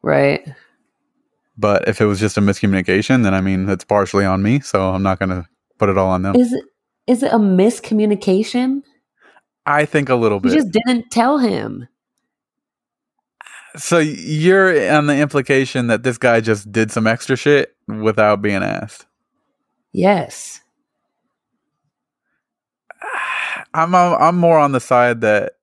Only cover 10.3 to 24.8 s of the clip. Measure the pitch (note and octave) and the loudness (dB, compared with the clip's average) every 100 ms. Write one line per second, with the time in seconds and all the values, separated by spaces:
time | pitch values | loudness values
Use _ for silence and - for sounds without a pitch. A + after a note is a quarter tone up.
10.3 | G#2 B3 D4 A#3 G#3 A#3 B3 - A#3 A#3+ | 2 2 2 2 -2 0 -2 -2 0 2
11.3 | D4 A#3+ F#3+ A2 G2 B2 _ _ _ _ | 2 0 -2 -6 -12 -16 _ _ _ _
12.3 | _ _ _ _ _ _ _ _ _ _ | _ _ _ _ _ _ _ _ _ _
13.3 | _ - - - D#3 - E3+ D#3 C3+ E2+ | _ -20 -20 -20 -14 -2 0 0 -4 -6
14.3 | D3+ E3+ G3 F#3 D#3 F#2+ D3+ D3 C#3+ D3 | -2 2 4 2 2 2 2 2 0 0
15.3 | C#3+ C3 C3+ C3 C3 A#2+ A2 B2+ A#2 B2+ | -2 0 0 0 -4 -2 0 -2 0 2
16.3 | A2+ A2+ G#2+ G#2 G2+ A2 - A2 A2+ - | 2 2 -2 -2 -2 -2 0 -2 -2 -2
17.3 | B2+ - D3 - _ - G#2+ G#2+ G#2+ G#2+ | -2 2 2 0 _ -14 -4 -2 2 2
18.3 | G2+ G#2 G2 F#2+ - G#2+ - _ _ _ | 2 0 -2 -4 -6 -10 -18 _ _ _
19.3 | _ _ _ _ _ _ F#3 F#3 G3 C#3+ | _ _ _ _ _ _ -2 0 0 -4
20.3 | - - - _ _ _ _ _ _ _ | -12 -16 -18 _ _ _ _ _ _ _
21.3 | _ _ _ _ _ _ _ _ _ _ | _ _ _ _ _ _ _ _ _ _
22.3 | _ _ _ _ _ _ - G4+ - - | _ _ _ _ _ _ -18 -12 -10 -8
23.3 | - - - - E3 E3 F3+ F3 E3+ D#3+ | -8 -10 -12 -8 -4 2 2 2 2 2
24.3 | F3 E3+ D#3+ C#3+ C3 | 2 2 4 2 0